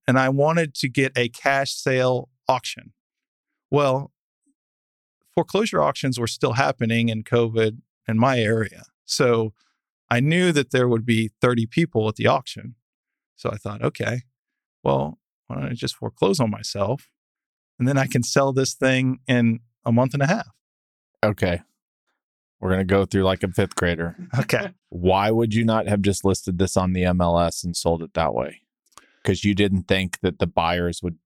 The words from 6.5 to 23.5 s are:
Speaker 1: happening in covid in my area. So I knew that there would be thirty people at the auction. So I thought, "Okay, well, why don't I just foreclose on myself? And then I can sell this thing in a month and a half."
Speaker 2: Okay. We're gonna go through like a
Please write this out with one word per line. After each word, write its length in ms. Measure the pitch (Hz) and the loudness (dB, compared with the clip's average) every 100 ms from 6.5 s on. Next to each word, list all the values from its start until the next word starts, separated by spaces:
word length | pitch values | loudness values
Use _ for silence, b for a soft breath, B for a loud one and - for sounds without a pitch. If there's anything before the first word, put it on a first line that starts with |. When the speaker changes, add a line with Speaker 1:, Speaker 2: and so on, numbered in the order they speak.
Speaker 1:
happening 540 | 113 143 - 113 117 117 | 0 0 0 -2 0 0
in 140 | 110 | -2
covid 560 | - 120 113 113 110 117 _ _ - | -2 0 0 0 0 -2 _ _ -4
in 100 | 110 | 2
my 200 | 127 127 | 2 2
area. 460 | 107 113 98 - - _ | 0 0 -2 -8 -20 _
So 480 | - - 127 117 110 - _ _ _ _ - | -8 0 2 2 0 -8 _ _ _ _ -2
I 100 | 120 | 0
knew 320 | 147 170 180 | 2 4 4
that 180 | 170 - | 2 2
there 180 | 127 123 | 2 2
would 160 | 113 | 2
be 260 | 120 113 110 - | 2 0 0 0
thirty 260 | 123 120 113 | 0 2 0
people 420 | - 170 113 107 | 0 0 0 -2
at 80 | 104 | 0
the 100 | 113 | 0
auction. 480 | 147 - - 101 113 _ _ _ _ _ _ | 0 -4 -16 -16 -20 _ _ _ _ _ _
So 140 | - | -8
I 40 | 107 | -8
thought, 260 | 104 107 | -10 -6
"Okay, 400 | 127 - 107 123 - _ _ _ _ _ | -8 -6 -6 -6 -10 _ _ _ _ _
well, 360 | 135 135 147 - _ _ - | -2 -2 -4 -10 _ _ -14
why 100 | 135 | -10
don't 100 | 139 | -8
I 80 | |
just 220 | 120 127 - | -8 -8 -8
foreclose 440 | 117 - 185 175 | -10 -2 0 0
on 100 | 113 | -2
myself? 600 | 104 - 101 98 139 _ _ _ _ _ _ _ - | -4 -8 -4 -4 -4 _ _ _ _ _ _ _ -4
And 80 | 123 | 0
then 120 | 139 | 2
I 80 | 131 | 0
can 160 | 127 | 0
sell 300 | 120 143 139 | 0 2 2
this 220 | 131 131 | 0 -2
thing 440 | - 131 131 131 127 - | 0 0 2 0 -2 0
in 320 | 123 117 113 _ _ | 2 2 0 _ _
a 80 | 120 | 0
month 220 | 117 131 | 2 2
and 80 | 139 | 0
a 40 | 139 | 0
half." 220 | 220 - _ _ _ _ _ _ - | -2 -4 _ _ _ _ _ _ -2
Speaker 2:
Okay. 360 | 107 101 92 87 - _ _ _ _ _ _ _ _ - | -2 0 -2 -2 -6 _ _ _ _ _ _ _ _ -8
We're 100 | 95 | -2
gonna 140 | 92 | 0
go 200 | 92 98 | 2 2
through 200 | 95 98 | 2 2
like 180 | 92 95 | 2 0
a 60 | 95 | -2